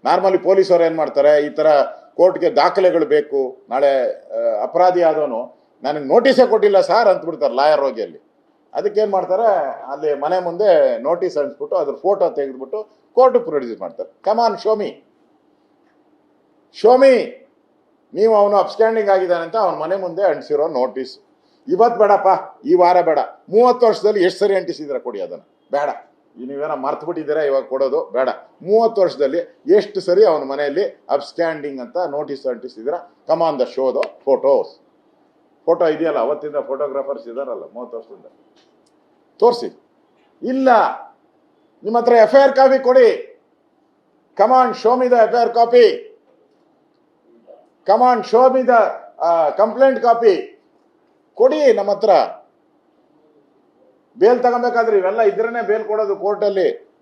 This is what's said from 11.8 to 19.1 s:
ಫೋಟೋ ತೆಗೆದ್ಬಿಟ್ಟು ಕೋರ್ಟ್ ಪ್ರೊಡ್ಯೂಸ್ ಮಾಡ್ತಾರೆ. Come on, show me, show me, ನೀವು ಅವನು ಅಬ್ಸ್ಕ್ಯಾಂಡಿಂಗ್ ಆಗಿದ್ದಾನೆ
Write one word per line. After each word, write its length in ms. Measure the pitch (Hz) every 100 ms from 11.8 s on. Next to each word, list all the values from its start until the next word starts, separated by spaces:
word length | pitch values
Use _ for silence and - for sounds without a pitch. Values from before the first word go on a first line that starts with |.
| 143 123
ಫೋಟೋ 340 | 180 196 185
ತೆಗೆದ್ಬಿಟ್ಟು 600 | 143 139 127 131 214 214 _ _ -
ಕೋರ್ಟ್ 300 | 254 240 160
ಪ್ರೊಡ್ಯೂಸ್ 340 | 147 123 104
ಮಾಡ್ತಾರೆ. 420 | 92 - - _
Come 180 | - 220
on, 240 | 233 196
show 180 | 220 220
me, 100 | 180 - _ _ _ _ _ _ _ _ _ _ _ _ _ _ _ _ _ - 214
show 180 | 254
me, 280 | 269 247 151 - _ _ _ _ _ _ _
ನೀವು 220 | 156 220 214
ಅವನು 220 | 202 202
ಅಬ್ಸ್ಕ್ಯಾಂಡಿಂಗ್ 520 | 180 - 220 226
ಆಗಿದ್ದಾನೆ 340 | 202